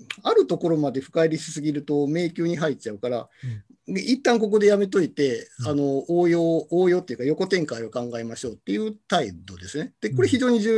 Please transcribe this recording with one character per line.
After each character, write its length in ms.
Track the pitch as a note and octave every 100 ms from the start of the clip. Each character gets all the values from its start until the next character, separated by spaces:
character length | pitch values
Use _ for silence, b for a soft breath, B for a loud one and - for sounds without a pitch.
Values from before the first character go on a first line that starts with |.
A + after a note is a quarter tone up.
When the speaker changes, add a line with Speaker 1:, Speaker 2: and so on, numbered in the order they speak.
| - -
Speaker 1:
あ 100 | -
る 120 | A4+ D4+
と 120 | E3+
こ 120 | F3
ろ 80 | D#3+
ま 140 | D3
で 80 | B2+
深 220 | - E3
入 80 | D#3+
り 80 | D#3
し 140 | D#3+
す 100 | D#3
ぎ 100 | D3+
る 120 | D3
と 240 | D3 D3 C#3+
迷 240 | D#3+ E3+ E3+
宮 100 | E3+
に 80 | E3+
入 180 | D#3
っ 20 | B2+
ち 120 | A#2
ゃ 40 |
う 40 | G#2
か 120 | B2
ら、 200 | A#2+ - B B2+ G#2+ B - -
Speaker 2:
う 40 |
ん。 40 | F#3+
Speaker 1:
で、 60 |
一 200 | F#3+ B3+
旦 180 | B3+ A#3
こ 100 | G#3
こ 100 | G#3
で 80 | G3+
や 100 | G3+
め 100 | G3
と 140 | G3
い 80 | D#3+
て、 400 | - C#3+ A2+ - -
Speaker 2:
う 40 |
ん。 40 | B2+
Speaker 1:
あ 80 | C#3+
の、 340 | C#3 C3+ -
応 200 | E3+ F3
用、 360 | E3+ E3 E3 -
応 180 | E3+ F#3
用 100 | F3+
っ 40 |
て 80 | F3
い 40 | A#2+
う 20 |
か、 60 | C3
横 220 | D#3 F#3+
展 180 | F#3+ D3+
開 180 | A2+
を 60 | A2+
考 280 | B2 A#2+ A#2
え 60 |
ま 140 | A2+ A#2
し 80 | B2
ょ 60 |
う 20 |
っ 20 | G#2+
て 160 | -
い 60 | G3+
う 180 | G#3+ G#3+ -
態 240 | - A2+
度 240 | E2+ F#2 F#2
で 100 | F2+
す 100 | D3
ね。 160 | B3+ _
で、 80 | -
Speaker 2:
う 60 |
ん。 20 | B2+
Speaker 1:
こ 60 |
れ 80 | F#4+
非 80 | B3
常 120 | B3+
に 120 | A#3
重 160 | G#3